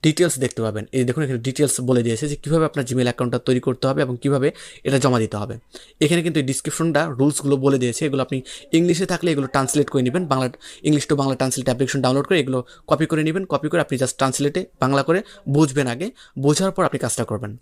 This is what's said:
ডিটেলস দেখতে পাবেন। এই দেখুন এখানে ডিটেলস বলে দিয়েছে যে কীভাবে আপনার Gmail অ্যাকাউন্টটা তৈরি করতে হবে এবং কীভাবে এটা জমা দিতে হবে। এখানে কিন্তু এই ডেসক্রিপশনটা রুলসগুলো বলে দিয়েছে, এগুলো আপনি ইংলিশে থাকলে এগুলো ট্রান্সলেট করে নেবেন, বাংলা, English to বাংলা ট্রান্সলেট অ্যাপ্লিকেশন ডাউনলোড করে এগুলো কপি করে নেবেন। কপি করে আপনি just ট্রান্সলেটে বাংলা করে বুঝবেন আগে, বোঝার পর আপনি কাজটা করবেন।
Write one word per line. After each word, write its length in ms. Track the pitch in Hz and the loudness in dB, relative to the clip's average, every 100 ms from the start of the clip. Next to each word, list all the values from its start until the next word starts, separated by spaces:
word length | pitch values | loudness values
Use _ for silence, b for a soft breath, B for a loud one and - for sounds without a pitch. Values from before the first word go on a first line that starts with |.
ডিটেলস 360 | 156 151 175 131 | 2 4 2 2
দেখতে 220 | 127 - | -4 -2
পাবেন। 240 | 113 104 107 | -4 -4 -4
এই 120 | 131 | -2
দেখুন 200 | 127 123 | 0 0
এখানে 160 | 143 127 | -2 -2
ডিটেলস 420 | 120 131 147 - | -4 0 0 0
বলে 220 | 127 123 | 0 2
দিয়েছে 240 | 117 113 147 | 2 -2 -4
যে 80 | 143 | -6
কীভাবে 300 | - 160 156 | -2 0 0
আপনার 200 | 147 127 | -2 -2
Gmail 180 | 127 | 0
অ্যাকাউন্টটা 360 | 123 120 123 123 | 0 0 -2 -2
তৈরি 200 | - 127 | 0 0
করতে 280 | 135 123 135 | 0 0 -2
হবে 140 | 139 | 0
এবং 160 | 135 123 | -2 -2
কীভাবে 300 | 139 139 139 - B B | 0 0 0 -2 B B
এটা 160 | - 139 | 0 2
জমা 200 | 127 123 | 4 2
দিতে 180 | 110 104 | 0 -4
হবে। 200 | 110 117 _ B B B | -8 -12 _ B B B
এখানে 220 | 151 175 | 2 2
কিন্তু 160 | 165 151 | 2 0
এই 60 | 135 | -2
ডেসক্রিপশনটা 600 | 131 156 - 165 143 165 | -2 -4 -2 0 2 0
রুলসগুলো 520 | 123 139 143 139 139 | 2 2 2 0 2
বলে 200 | 135 135 | 4 2
দিয়েছে, 280 | 123 117 151 | 0 0 -2
এগুলো 160 | 135 | -2
আপনি 200 | 127 131 B B B | -2 -4 B B B
ইংলিশে 340 | 165 175 170 190 | 2 4 2 0
থাকলে 260 | 175 175 | 0 0
এগুলো 160 | 143 135 | 0 0
ট্রান্সলেট 420 | 139 131 147 139 | 0 0 0 2
করে 140 | 139 | 2
নেবেন, 220 | 127 156 170 | 2 0 0
বাংলা, 240 | 131 127 - B B | 0 -2 -6 B B
English 240 | - 151 - | 0 0 2
to 60 | 147 | 0
বাংলা 200 | 135 127 | 0 0
ট্রান্সলেট 300 | 131 127 127 | -2 -2 -2
অ্যাপ্লিকেশন 360 | 123 131 143 | 0 -2 0
ডাউনলোড 260 | 127 135 - | 0 0 2
করে 120 | 185 | 0
এগুলো 240 | 135 127 - B - | 0 -4 -6 B -4
কপি 180 | 147 156 | -2 0
করে 180 | 160 | 0
নেবেন। 220 | 156 165 190 | 0 -2 -2
কপি 240 | 143 151 | -4 0
করে 120 | 170 | -2
আপনি 160 | 151 131 | 0 -2
just 180 | 127 - | -2 0
ট্রান্সলেটে 480 | 135 127 143 165 190 _ | -2 0 -2 -2 -8 _
বাংলা 240 | 131 139 | 0 2
করে 180 | 139 175 233 B - | 2 0 -2 B 0
বুঝবেন 380 | 143 156 131 131 | 4 4 2 -2
আগে, 240 | 120 196 - B - | -2 -6 -10 B -2
বোঝার 320 | 139 147 190 | 0 2 0
পর 140 | 185 175 | 0 -2
আপনি 140 | - | 0
কাজটা 240 | 120 - | -4 -4
করবেন। 340 | 117 107 107 110 | -4 -4 -8 -12